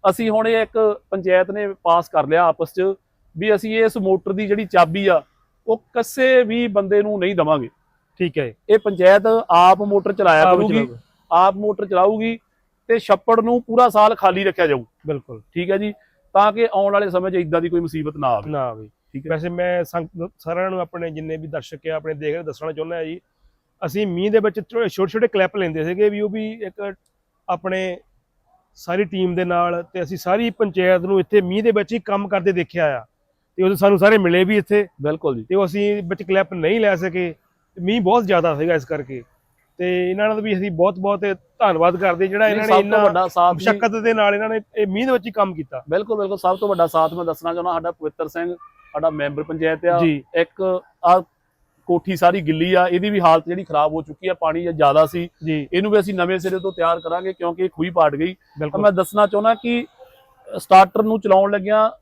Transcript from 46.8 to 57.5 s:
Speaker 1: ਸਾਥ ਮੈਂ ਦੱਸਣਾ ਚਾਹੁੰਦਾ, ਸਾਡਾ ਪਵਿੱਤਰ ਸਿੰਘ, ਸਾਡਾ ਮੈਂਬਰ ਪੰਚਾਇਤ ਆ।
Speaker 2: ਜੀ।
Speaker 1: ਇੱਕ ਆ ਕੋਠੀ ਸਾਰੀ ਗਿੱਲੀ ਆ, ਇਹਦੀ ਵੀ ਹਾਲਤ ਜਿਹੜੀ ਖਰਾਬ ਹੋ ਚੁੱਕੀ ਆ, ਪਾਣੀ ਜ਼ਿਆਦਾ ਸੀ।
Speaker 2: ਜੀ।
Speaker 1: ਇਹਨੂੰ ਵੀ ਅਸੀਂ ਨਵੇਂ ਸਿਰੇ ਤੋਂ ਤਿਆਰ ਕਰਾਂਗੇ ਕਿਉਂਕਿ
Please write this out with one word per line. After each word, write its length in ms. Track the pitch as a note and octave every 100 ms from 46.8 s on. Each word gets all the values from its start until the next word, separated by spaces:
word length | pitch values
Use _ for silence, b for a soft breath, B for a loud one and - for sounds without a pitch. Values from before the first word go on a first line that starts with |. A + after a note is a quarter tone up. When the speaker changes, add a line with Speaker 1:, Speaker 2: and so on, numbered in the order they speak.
| E3+
Speaker 1:
ਸਾਥ 280 | E3 D#3+
ਮੈਂ 100 | E3
ਦੱਸਣਾ 300 | E3+ D#3 E3+
ਚਾਹੁੰਦਾ, 180 | E3+ F3+
ਸਾਡਾ 180 | E3 E3
ਪਵਿੱਤਰ 380 | E3+ D3+ - D#3
ਸਿੰਘ, 260 | E3+ E3+ F3 - _ _
ਸਾਡਾ 180 | D3+ E3
ਮੈਂਬਰ 320 | D3+ C#3+ C#3+
ਪੰਚਾਇਤ 440 | D3+ D#3+ D#3+ D#3+ F3
ਆ। 120 | E3+
Speaker 2:
ਜੀ। 260 | E3+ D3 -
Speaker 1:
ਇੱਕ 460 | E3 E3+ - F#3+ F#3 _ _
ਆ 180 | F3 F#3 E3+ _ _ _ _ _ -
ਕੋਠੀ 300 | F3 F#3+ F3+
ਸਾਰੀ 240 | F3 F#3+
ਗਿੱਲੀ 340 | D3+ D#3+ E3+
ਆ, 120 | F#3 F3+
ਇਹਦੀ 240 | F3 G#3
ਵੀ 100 | G3+
ਹਾਲਤ 240 | F3 E3 E3
ਜਿਹੜੀ 160 | F3+
ਖਰਾਬ 280 | E3+ D#3 D#3
ਹੋ 100 | D#3+
ਚੁੱਕੀ 260 | D#3 D3 F#3
ਆ, 60 |
ਪਾਣੀ 380 | F3 D#3+ E3 F3
ਜ਼ਿਆਦਾ 340 | D#3+ C#3+ D3 D#3
ਸੀ। 220 | F3 E3+ _
Speaker 2:
ਜੀ। 240 | D#3 D#3 C#3+
Speaker 1:
ਇਹਨੂੰ 200 | F3+ G#3
ਵੀ 80 | G#3
ਅਸੀਂ 140 | F#3+
ਨਵੇਂ 240 | F#3+ F3 F#3
ਸਿਰੇ 200 | F#3 F#3
ਤੋਂ 140 | F#3+
ਤਿਆਰ 280 | F3 E3 E3+
ਕਰਾਂਗੇ 320 | E3 F3 F#3
ਕਿਉਂਕਿ 320 | F#3 E3+